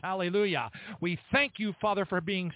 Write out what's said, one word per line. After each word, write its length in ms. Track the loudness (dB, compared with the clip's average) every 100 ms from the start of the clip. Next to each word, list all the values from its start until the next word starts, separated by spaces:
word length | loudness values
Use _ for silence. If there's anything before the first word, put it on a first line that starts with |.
Hallelujah. 680 | -4 -2 0 2 2 0 -2 -8 -14 -6
We 200 | -2 -2 0
thank 240 | 2 2 0
you, 140 | -4 0
Father, 240 | 0 2
for 160 | 2 0
being 320 | 0 0 -2